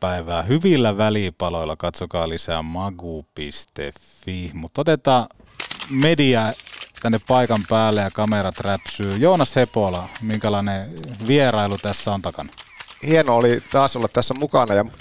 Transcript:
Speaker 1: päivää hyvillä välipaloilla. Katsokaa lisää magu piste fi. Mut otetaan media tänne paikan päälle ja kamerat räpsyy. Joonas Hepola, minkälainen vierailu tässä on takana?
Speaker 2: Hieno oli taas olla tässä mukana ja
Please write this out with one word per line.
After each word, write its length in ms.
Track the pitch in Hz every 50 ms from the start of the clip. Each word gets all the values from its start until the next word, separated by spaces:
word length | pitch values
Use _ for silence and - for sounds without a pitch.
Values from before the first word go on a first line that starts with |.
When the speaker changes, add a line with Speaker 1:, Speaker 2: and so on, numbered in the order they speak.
Speaker 1:
päivää 420 | - 92 90 87 82 82 87 82
hyvillä 540 | 82 98 135 160 180 196 165 135 120 110 101
välipaloilla. 800 | 101 110 107 107 104 98 92 - - 92 85 85 82 80 78 80
Katsokaa 520 | - - 87 - - 90 82 - 87 82 82
lisää 340 | 82 82 - - 82 80
magu 640 | 78 80 82 90 95 101 92 87 87 85 80 76 71 _ -
piste 580 | 78 73 71 - - - - - - 71 73 - - - - - - -
fi. 260 | 92 92 90 87 78 -
Mut 240 | 82 80 - - -
otetaan 480 | 151 165 156 - - 135 127 123 110 - - _ - - - - - - - - - -
media 640 | 135 131 143 160 170 147 143 131 123 113 110 110 - - - - - - - - - -
tänne 180 | - 117 113 107 - -
paikan 360 | 127 127 123 117 113 104 95 -
päälle 320 | 117 110 110 110 107 104
ja 100 | 98 95
kamerat 500 | - 107 107 107 107 104 95 92 - -
räpsyy. 560 | - 98 98 95 - - - - 104 98 98
Joonas 400 | 104 139 180 190 170 135 - -
Hepola, 520 | 135 123 - - 113 101 95 90 90 90 - - -
minkälainen 680 | 110 110 107 107 113 107 104 101 101 101 98 95 98 - 85 82 80 135 120 101 113
vierailu 520 | 113 139 147 139 123 110 107 104 101 101 98
tässä 340 | - 104 - - - 107
on 100 | 101 98
takana? 300 | 85 90 - - - - - - - - - - - - - - 127
Speaker 2:
Hieno 300 | 147 160 160 147 131 117
oli 220 | 117 123 120 120 117 - -
taas 240 | - 139 139 135 -
olla 120 | 123 113 110
tässä 260 | - 120 113 - 127
mukana 400 | 135 151 143 - 135 120 107 101
ja 100 | 101 107 113 - -